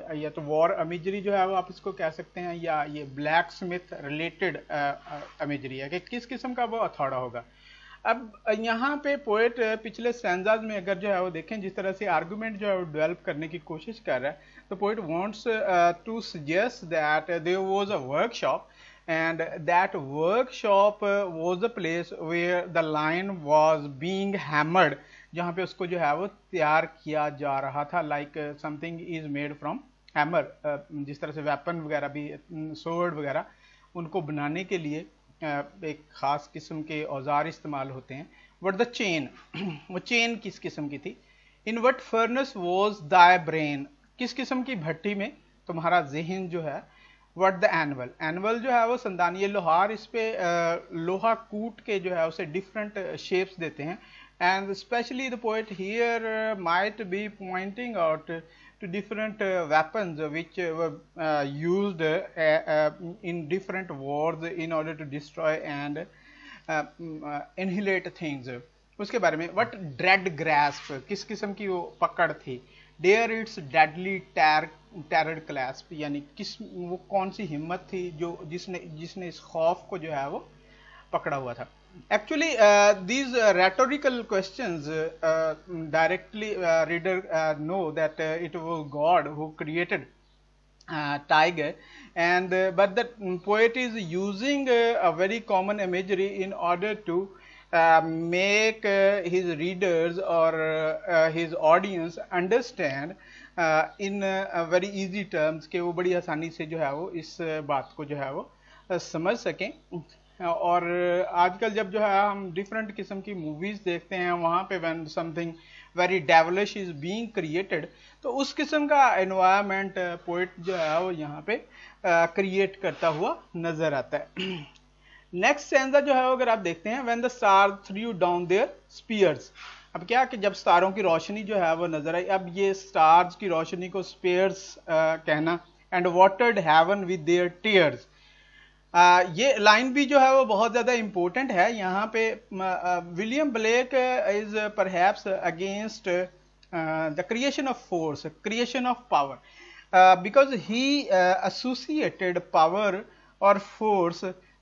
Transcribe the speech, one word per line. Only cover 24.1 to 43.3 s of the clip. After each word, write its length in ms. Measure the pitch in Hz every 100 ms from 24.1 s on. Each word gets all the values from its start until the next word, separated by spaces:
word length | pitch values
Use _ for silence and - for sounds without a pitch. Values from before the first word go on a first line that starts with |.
| 190 196 196
hammered, 580 | 143 151 151 180 160 143 - - -
जहाँ 180 | 160 175
पे 100 | 170
उसको 240 | 175 - 180
जो 120 | 180
है 180 | 151 151
वो 100 | 202
तैयार 600 | - _ 180 151 156 160
किया 420 | - 151 151 151
जा 300 | 139 143 135
रहा 260 | 135 139
था, 180 | 147 175
like, 340 | 151 147 147 160
uh, 180 | 147
something 440 | 147 156 147 165 165 170
is 200 | 160 151 143
made 160 | 147
from 240 | 147 147 233 - _ _ 190
hammer, 280 | 196 175 - - 151
uh, 120 | 143 -
जिस 280 | 151 143 147
तरह 120 | 151
से 100 | 147
वेपन 380 | 147 143 - 170
वगैरह 280 | 147 151 139
भी, 220 | 143 147
mm, 500 | 147 _ 160 156 151
sword 300 | 165 170 175
वगैरह 300 | 151 143 139 - _ _ _ _
उनको 280 | 175 165 190
बनाने 420 | 151 151 143 165
के 140 | 185 185
लिए, 280 | 151 151 - _ _ _
uh, 480 | 156 143 143 -
एक 160 | 156 147 _
ख़ास 380 | - 139 147 -
किस्म 280 | 156 151 160
के 220 | 156 151
औजार 420 | 151 139 131 147 156
इस्तेमाल 440 | 156 156 143 135
होते 240 | 131 -
हैं। 160 | 139 175 _ _ _
What 140 | 185 190
the 120 | 240
chain, 320 | - 208 160 127 - - 160
<clears throat> 340 | 196 147 -
वो 80 | 185
चेन 380 | - 233 233 226
किस 220 | 196 -
किस्म 300 | 170 151 147
की 100 | 143
थी? 220 | 190 - _ _ _ _ 214
In 100 | 226
what 160 | 233
furnace 600 | 254 - 226 226 247 269 208
was 380 | 175 185 208 202 147
thy 260 | 185 175